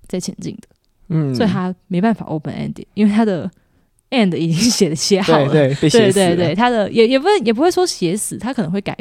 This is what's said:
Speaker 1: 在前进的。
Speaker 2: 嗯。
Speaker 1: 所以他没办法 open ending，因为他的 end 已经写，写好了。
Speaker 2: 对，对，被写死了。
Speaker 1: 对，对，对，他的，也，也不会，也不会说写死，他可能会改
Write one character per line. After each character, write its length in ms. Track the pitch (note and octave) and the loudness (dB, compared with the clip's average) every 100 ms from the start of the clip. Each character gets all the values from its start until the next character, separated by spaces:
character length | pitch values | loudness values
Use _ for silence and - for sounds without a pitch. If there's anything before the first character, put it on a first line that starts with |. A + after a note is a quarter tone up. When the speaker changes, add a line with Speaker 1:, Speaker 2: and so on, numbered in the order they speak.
| - | -10
Speaker 1:
在 120 | F3+ | -8
前 160 | F#3 - | -8 -10
进 160 | - - | -12 -12
的。 120 | - _ _ _ - | -18 _ _ _ -4
Speaker 2:
嗯。 240 | D#3+ C#3+ | -2 -2
Speaker 1:
所 120 | B2 G#3+ | 0 0
以 40 | |
他 240 | F#3+ F#3 F3+ _ | 0 -4 -8 _
没 120 | F3+ | -2
办 140 | A3 | 0
法 120 | G#3 - | -2 -4
open 280 | D#3 C#3+ | -8 -8
ending， 320 | - C#3+ - - | -8 -8 -10 -12
因 120 | G3 G#3 | 0 2
为 60 | |
他 120 | G#3 | 2
的 260 | A3 F3 F3 - _ _ _ _ _ | 2 0 -6 -12 _ _ _ _ _
end 260 | C4 G3 D3+ | 0 0 0
已 120 | E3 | -2
经 220 | E3 A#3 | 0 0
写， 240 | - F3 | 0 0
写 280 | D#3 - F#3+ | -2 0 0
好 160 | F#3 D#3 | 2 2
了。 120 | C#3 | 4
Speaker 2:
对， 200 | D3+ C3+ | 2 2
对， 120 | C#3 | 2
被 80 | D#3 | 2
写 220 | A#3 G3+ | 4 4
死 80 | F#3+ | 4
了。 80 | F#3 | 2
Speaker 1:
对， 80 | F3 | 2
对， 100 | E3 | 0
对， 80 | F3+ | 2
他 140 | B3 | 0
的， 220 | A#3 F#3+ | 0 0
也， 160 | A3+ A3+ | 2 2
也 100 | C4 | 4
不 80 | E4+ | 2
会， 140 | G#4 | 2
也 140 | A3+ | 2
不 80 | A3+ | 2
会 100 | E4+ | 2
说 160 | F4 F4+ | 2 -2
写 280 | - E3+ G#3 | -2 -2 -2
死， 200 | - - | -6 -8
他 160 | A3+ | -6
可 80 | C4 | -4
能 80 | D#3+ | -4
会 120 | G3 | -4
改 120 | F3+ - | -6 -8